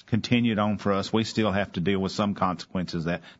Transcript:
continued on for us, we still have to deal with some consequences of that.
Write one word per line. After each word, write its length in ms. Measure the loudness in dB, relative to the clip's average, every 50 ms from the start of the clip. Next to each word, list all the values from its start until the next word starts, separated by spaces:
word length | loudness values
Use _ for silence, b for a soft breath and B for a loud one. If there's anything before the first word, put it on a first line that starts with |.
| -6
continued 520 | -2 -2 -2 0 2 2 2 2 2 2 2
on 200 | 2 0 0 0
for 140 | 0 0
us, 200 | 0 0 0 0
we 120 | 0 0 0
still 280 | 0 0 0 2 2
have 200 | 2 0 -2 -2
to 80 | -2 -2
deal 180 | 0 0 2 0
with 140 | 0 -2
some 220 | 0 0 -2 0 0
consequences 680 | 0 0 -2 -2 -4 -8 -6 -6 -6 -4 -4 -4 -4
of 20 | -2
that. 180 | -2 -4 -4 B B B